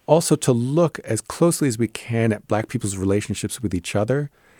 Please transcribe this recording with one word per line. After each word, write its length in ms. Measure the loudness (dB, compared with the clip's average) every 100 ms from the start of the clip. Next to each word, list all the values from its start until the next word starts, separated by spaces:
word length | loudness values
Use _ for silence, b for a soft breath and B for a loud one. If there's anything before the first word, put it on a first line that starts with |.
| 2
also 300 | 2 4 0
to 160 | 2
look 480 | 2 2 2 0 -2
as 220 | -6 -6
closely 460 | -6 0 2 2 -2
as 100 | 0
we 100 | -4
can 440 | -4 -4 0 2
at 140 | 0 _
Black 200 | -4 -2
people's 300 | -4 -4 -2
relationships 640 | 0 0 0 -6 -6 -6
with 120 | -4
each 220 | -4 -2 -2
other 340 | 0 -2 -2 b b